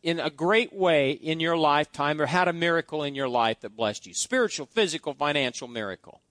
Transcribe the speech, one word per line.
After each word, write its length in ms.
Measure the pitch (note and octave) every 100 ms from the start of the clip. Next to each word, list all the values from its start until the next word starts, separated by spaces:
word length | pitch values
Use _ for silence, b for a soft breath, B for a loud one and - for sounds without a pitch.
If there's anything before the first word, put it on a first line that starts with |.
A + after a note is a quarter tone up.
in 160 | E3 E3+
a 100 | D3+
great 420 | C#3+ E3+ A3 A#3+
way 380 | G3+ F3+ D#3 C3+
in 300 | D3 D#3+ D#3+
your 160 | E3 E3
lifetime 640 | D3+ D3 D3+ - C#3+ D3+
or 60 | C#3
had 200 | F3+ F3+
a 60 |
miracle 500 | E3+ E3+ E3 - D#3
in 140 | C#3+ C#3
your 120 | C3
life 320 | A#2+ A2+ A2
that 160 | G#2+ A2
blessed 300 | A2 G#2 F2+
you? 80 |
Spiritual, 520 | - - B3+ A3 - C#3
physical, 480 | A3+ F#3+ D3+ D3+
financial 520 | C3+ D3 D3 B2+ - B2
miracle. 540 | A#2 G2+ F2+ - - _